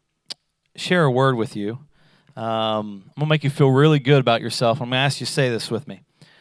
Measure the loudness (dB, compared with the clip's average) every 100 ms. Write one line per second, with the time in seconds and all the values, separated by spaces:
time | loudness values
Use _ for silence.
0 | _ _ _ -20 _ _ _ -14 -2 2
1 | 2 4 2 2 -4 -4 -8 -8 -14 _
2 | _ _ _ -10 -6 -4 -2 -4 -6 -12
3 | -16 -6 0 0 0 2 2 4 4 4
4 | 4 4 4 2 0 -2 0 0 -2 -2
5 | -2 -2 -6 -2 -2 -2 -4 -8 -8 -18
6 | _ _ -20 _